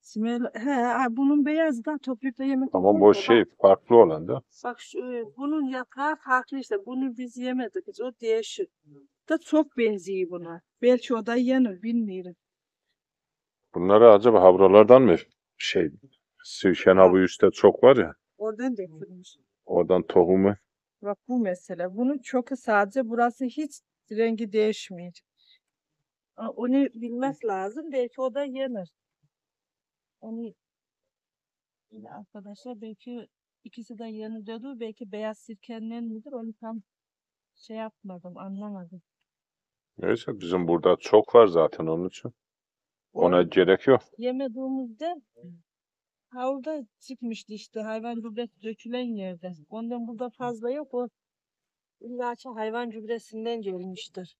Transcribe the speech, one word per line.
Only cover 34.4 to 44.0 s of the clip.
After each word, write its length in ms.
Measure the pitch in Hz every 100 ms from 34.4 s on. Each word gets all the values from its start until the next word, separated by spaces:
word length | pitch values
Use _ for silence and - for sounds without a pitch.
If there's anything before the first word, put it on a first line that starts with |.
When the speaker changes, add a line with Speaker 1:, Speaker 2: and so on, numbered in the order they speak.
| 202
Speaker 1:
dedi. 340 | 226 262 254
Belki 320 | 226 214 220
beyaz 260 | 208 214 214
sirkenden 640 | - 220 - 226 220 233
midir? 280 | 233 220 285
Onu 220 | 247 226
tam 280 | 214 226 226 _ _ _ _ _ _ _ _
şey 220 | _ 220
yapmadım, 600 | 220 _ 196 180 180 175
anlamadım. 640 | 190 196 208 196 175 180 _ _ _ _ _ _ _ _ _ _
Speaker 2:
Neyse 420 | 92 113 - -
bizim 280 | 87 90 85
burada 280 | 85 90 85
çok 360 | - 107 - 120
var 120 | 107
zaten 380 | 85 78 - 80
onun 220 | 80 92
için. 260 | - 123 _ _ _ _ _ _ _ _
Ona 240 | - 90 90
Speaker 1:
O 100 | 87
Speaker 2:
gerek 380 | 92 90 95 -
yok. 140 | 131